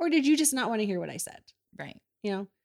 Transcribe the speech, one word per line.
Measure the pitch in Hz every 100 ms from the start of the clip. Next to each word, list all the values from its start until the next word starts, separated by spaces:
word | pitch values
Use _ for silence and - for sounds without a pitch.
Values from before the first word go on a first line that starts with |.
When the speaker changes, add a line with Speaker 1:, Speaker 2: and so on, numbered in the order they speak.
Speaker 1:
Or | 339
did | 311 269
you | 302
just | 294
not | 262 220
wanna | 220
hear | 208 180
what | 160
I | 175
said? | - - _ _ _ -
Speaker 2:
Right. | 180 - _ _
Speaker 1:
You | 208
know? | 196 202 _